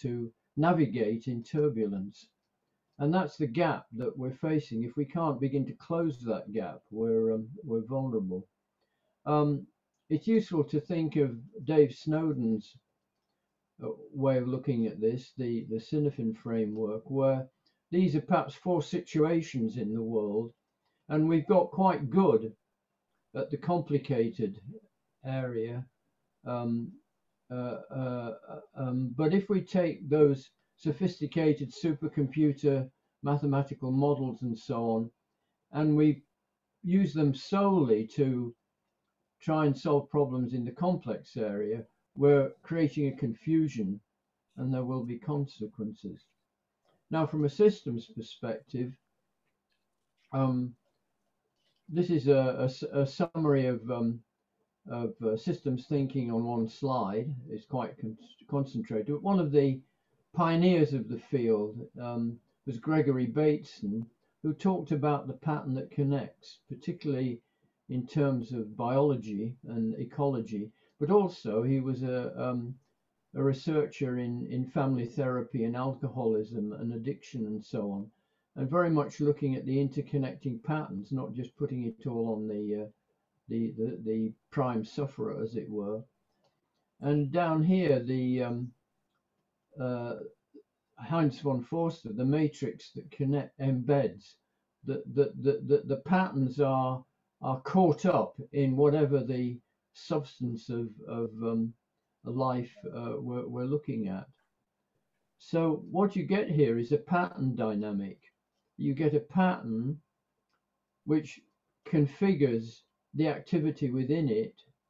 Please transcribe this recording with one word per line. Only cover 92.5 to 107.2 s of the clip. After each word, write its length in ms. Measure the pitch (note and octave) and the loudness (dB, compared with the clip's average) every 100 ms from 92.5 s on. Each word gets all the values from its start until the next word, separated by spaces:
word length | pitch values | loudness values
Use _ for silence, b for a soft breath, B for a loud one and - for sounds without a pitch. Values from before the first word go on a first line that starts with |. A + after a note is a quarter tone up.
| - C#3+ - - - | 0 -8 -8 -14 -16
that 160 | - | -14
connect, 460 | - C3+ C#3+ C3+ - | -4 0 0 -2 -4
embeds, 760 | C3+ B2+ B2 C#3 C#3 G2 - _ _ _ _ _ C3+ | -2 0 2 2 2 -4 -20 _ _ _ _ _ -8
that, 180 | C3 - | -8 -4
that, 300 | B2 C#3+ C3 | 2 2 2
that, 240 | C3 - C3 | 0 0 4
that 200 | C#3+ - | 2 2
the 100 | C3+ | -4
patterns 640 | D3+ F#3 F#3 C#3 B2+ C#3 | 2 2 2 0 0 2
are, 440 | C#3 C3+ C3 C3 - _ _ _ | 2 2 0 -2 -8 _ _ _
are 180 | C3+ C3 | -4 -4
caught 460 | - F#3+ F3 D3 F#3 | 2 6 6 6 2
up 280 | C3+ G2+ - - | 2 0 -6 -6
in 220 | C#3+ C3+ C3 | 0 2 6
whatever 480 | D3 D3+ C#3+ C#3 | 6 6 4 2
the 360 | A#2 B2+ B2 A#2+ _ _ _ | 0 -2 -2 -6 _ _ _
substance 760 | - - D#3+ C3+ - B2 A#2 - | -18 -4 -4 -4 -6 -6 -6 -6
of, 180 | A#2 A2+ - - | -6 -6 -10 -10
of, 220 | A#2 A2+ A2 | -6 -6 -4
um, 300 | A2+ A2+ A2+ - _ _ _ _ | -2 0 -2 -4 _ _ _ _
life, 520 | A#2+ A#2+ C3 B2 A#2+ - - A#2 | -6 -2 0 0 -4 -10 -12 -8
uh, 180 | A#2+ - | -8 -6
we're, 280 | B2 B2 B2 | -6 -6 -6
we're 180 | B2 C3 | -6 -2
looking 420 | D3 C#3+ A#2 G2+ | -4 -2 -4 -4
at. 180 | F#2+ - _ _ _ _ _ _ _ _ _ _ _ | -6 -10 _ _ _ _ _ _ _ _ _ _ _
So 460 | - E3 E3 D3+ - | -4 0 0 -2 -4
what 240 | F3 G3+ F#3+ | 0 0 0
you 80 | |
get 260 | D3 G3 A3 | 0 0 2
here 300 | D3+ C3 A#2 | 4 4 4
is 120 | A#2+ | 2
a 60 | C#3+ | 0
pattern 580 | - F3+ | 2 0